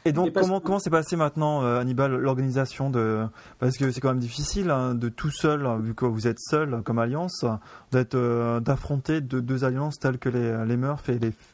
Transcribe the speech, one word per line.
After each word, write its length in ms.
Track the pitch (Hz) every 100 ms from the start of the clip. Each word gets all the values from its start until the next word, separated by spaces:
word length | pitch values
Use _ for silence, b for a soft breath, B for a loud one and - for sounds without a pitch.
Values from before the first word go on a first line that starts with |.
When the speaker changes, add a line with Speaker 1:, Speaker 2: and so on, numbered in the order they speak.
| 165
Speaker 1:
Et 60 |
donc, 160 | 151 175
Speaker 2:
Et 20 |
parce 160 | 185 185
Speaker 1:
comment, 140 | 190
Speaker 2:
que 60 | 170
Speaker 1:
comment 120 | 196
s'est 120 | 175
passé 240 | 160 156 170
maintenant, 460 | 151 156 151 147
euh, 160 | 123 123
Hannibal, 340 | 123 127 139 127
l'organisation 760 | 135 131 135 127 131 - 139
de, 340 | 123 110 110 110 B B -
parce 180 | 127 127
que 140 | 135
c'est 100 | 123
quand 80 | 135
même 100 | 127
difficile, 520 | 120 143 147 202 180
hein, 240 | 135 127
de 140 | 120 120
tout 200 | - 151
seul, 360 | - 156 151 135
hein, 120 | 110
vu 160 | 110
que 120 | 110 123
vous 200 | 110 117
êtes 140 | 113
seul 420 | - 151 151 117
comme 140 | 104 117
alliance, 460 | 117 147 180 - 120 110 B B -
d'être, 220 | 127 123
euh, 460 | 131 120 117 117 117
d'affronter 600 | 117 135 - 139 143 156
deux, 220 | 131 131
deux 220 | 123 131
alliances 340 | 131 127 151 143
telles 200 | 135 127
que 120 | 131
les, 340 | 120 117 113 113
les 100 | 120
Murphs 300 | 135 147 -
et 80 | 123
les, 140 | 113 107 -